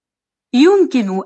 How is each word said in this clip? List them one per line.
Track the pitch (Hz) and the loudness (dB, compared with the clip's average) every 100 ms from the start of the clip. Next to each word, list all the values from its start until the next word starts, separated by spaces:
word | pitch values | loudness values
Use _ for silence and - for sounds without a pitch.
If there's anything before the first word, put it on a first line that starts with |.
| _ _ _ _ _ | _ _ _ _ _
يمكن | 240 320 403 339 254 196 185 | 2 2 2 0 -2 -4 -6